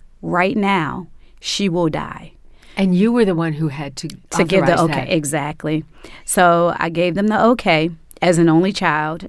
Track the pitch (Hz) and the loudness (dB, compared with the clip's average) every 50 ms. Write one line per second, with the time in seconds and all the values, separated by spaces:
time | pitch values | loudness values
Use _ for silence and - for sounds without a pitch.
0 | - - - - - 165 170 175 180 190 - 214 196 196 196 180 156 135 - 185 | -20 -20 -20 -14 -8 -4 -2 0 0 0 0 -2 0 0 0 -2 -2 -4 -6 -8
1 | 175 - - - - - - - - - - - 202 190 165 180 170 160 147 151 | -12 -14 -18 -20 -20 -20 -20 -14 -10 -8 -4 -2 -2 -2 0 0 0 -2 -2 -4
2 | 151 - - - 170 160 - _ - - - - - - - - 196 185 180 180 | -8 -10 -12 -16 -18 -20 -20 _ -20 -20 -20 -20 -20 -10 -4 -2 0 2 2 4
3 | 202 233 233 247 226 190 180 160 165 165 151 147 160 151 131 151 147 139 - - | 2 2 2 2 2 2 2 0 -2 -2 -2 -4 -4 -4 -4 -6 -10 -12 -12 -12
4 | - 156 - - - - - - 170 156 185 190 - - - - 170 160 147 135 | -12 -12 -14 -16 -12 -6 -2 -2 0 2 2 2 2 2 2 2 2 0 0 -4
5 | - - - 160 147 135 151 147 139 147 156 - - 151 156 156 160 - - - | -4 -2 -2 -2 -2 -2 -4 -4 -4 -6 -8 -8 -6 -4 -4 -4 -6 -8 -14 -20
6 | - - - - - - - 196 180 175 170 170 175 170 - - - 170 160 170 | -20 -20 -20 -14 -10 -4 2 4 4 4 4 4 2 2 0 -2 -4 -4 -2 0
7 | 175 180 160 196 202 214 214 208 220 226 254 233 - 196 165 156 160 175 165 - | 0 0 0 0 0 0 2 2 2 2 2 2 2 2 2 2 2 -2 -4 -8
8 | - - - - - 175 175 165 170 165 156 160 185 190 196 - 190 170 151 156 | -18 -20 -8 -2 0 2 4 4 4 4 4 4 4 2 0 -2 0 0 0 0
9 | 151 151 160 170 - | -2 -4 -6 -8 -12